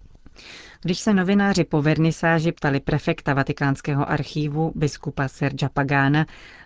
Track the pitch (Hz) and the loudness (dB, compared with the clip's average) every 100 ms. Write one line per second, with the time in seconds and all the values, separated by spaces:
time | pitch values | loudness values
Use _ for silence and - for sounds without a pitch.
0 | - - - - - - - - 165 185 | -20 -20 -20 -20 -20 -20 -20 -10 -6 -2
1 | 220 190 180 202 202 185 151 156 147 156 | 2 2 2 2 2 2 2 2 2 2
2 | 160 - 165 165 165 - 147 139 - 151 | 2 2 2 2 0 -2 0 -2 0 -2
3 | - 160 - 139 135 143 143 135 - 139 | 0 -2 0 0 0 0 0 -2 -2 -2
4 | - 147 139 156 147 147 160 - 151 - | 0 -2 -4 -4 -4 -2 -2 -2 -4 -4
5 | 147 - 135 - 139 139 143 147 139 143 | -8 -4 -6 -2 -4 -2 -4 -2 0 2
6 | 139 151 156 - - - | 4 2 0 -6 -20 -20